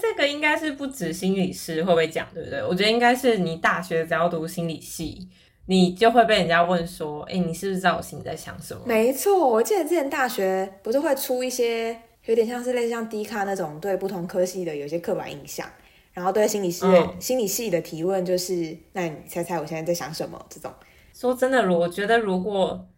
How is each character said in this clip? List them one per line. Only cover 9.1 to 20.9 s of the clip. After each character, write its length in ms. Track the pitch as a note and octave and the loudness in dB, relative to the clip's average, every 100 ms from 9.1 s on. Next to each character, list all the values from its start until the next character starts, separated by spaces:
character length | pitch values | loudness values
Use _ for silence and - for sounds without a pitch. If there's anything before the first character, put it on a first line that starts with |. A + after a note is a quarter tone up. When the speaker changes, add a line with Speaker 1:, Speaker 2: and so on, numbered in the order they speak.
Speaker 2:
错， 340 | C#4 G4+ G4 C#4 | 2 4 4 6
我 140 | A3 | 4
记 160 | A#3 G4+ | 4 2
得 60 | |
之 60 | D4+ | 2
前 200 | F4 C#4 | 0 0
大 180 | D4+ B3+ | 0 -2
学 460 | A3 F#3+ F#3+ F#3+ - | 0 0 0 -2 -6
不 100 | G#3+ | -2
是 80 | B3+ | 0
会 140 | D#4 | 2
出 300 | C4+ - B3+ | 0 0 -2
一 60 | B3+ | -2
些 460 | B3 A#3 A#3 A3+ A#3 - _ - | 0 0 0 -4 -6 -14 _ 0
有 80 | |
点 140 | A3+ A3 | 2 2
像 160 | B3 | -2
是 100 | B3 | -2
类 120 | B3 A#3 | -2 -2
似 40 | |
像 180 | A#3 A3+ | -2 -4
D 160 | G#3+ | -6
卡 200 | G#3 A3 | -6 -4
那 120 | G3 G3 | -2 -2
种 240 | D#3+ D3+ | -4 -6
对 160 | G3 F#3+ | -2 -2
不 120 | G3 | -2
同 180 | F#3+ F3 | -6 -4
科 180 | F#3+ | 0
系 220 | F#3 F#3+ F3 | 0 -2 -6
的 100 | D3+ | -6
有 120 | C#3+ | -6
一 20 | |
些 80 | E3 | -6
刻 160 | E3+ | -4
板 180 | E3+ D3+ | -4 -6
印 80 | D3 C#3 | -12 -12
象， 240 | - - - _ _ _ | -12 -12 -14 _ _ _
然 120 | - F3+ | -6 -2
后 60 | |
对 160 | G3 G#3 | 2 2
心 160 | G#3 | 2
理 80 | F#3 | -2
师 100 | E3+ F#3 | 0 6
的， 60 | F#3 | 6
Speaker 1:
嗯。 240 | D3+ - | 6 -2
Speaker 2:
心 160 | - B3+ | -2 0
理 80 | G#3 | 0
系 240 | - A#3 | -2 -2
的 100 | E3+ | -2
提 240 | E3 D#3 | -2 -4
问 220 | E3+ F#3+ F3 | -2 0 0
就 100 | F3+ | 0
是 400 | F3+ F3+ E3 F3 - | 0 -4 -4 -8 -12
：“那 100 | G3 | -6
你 140 | E3+ D3 - | -6 -6 -10
猜 160 | F3+ | -6
猜 160 | F3 E3+ | -4 -4
我 60 | D#3+ | -4
现 100 | D#3+ | -4
在 60 | |
在 100 | D#3+ | -2
想 180 | F3 C#3 | -4 -4
什 160 | D#3+ F3 | -8 -10
么？” 160 | - - | -12 -18
这 100 | - | -16
种。 140 | - - - | -16 -16 -20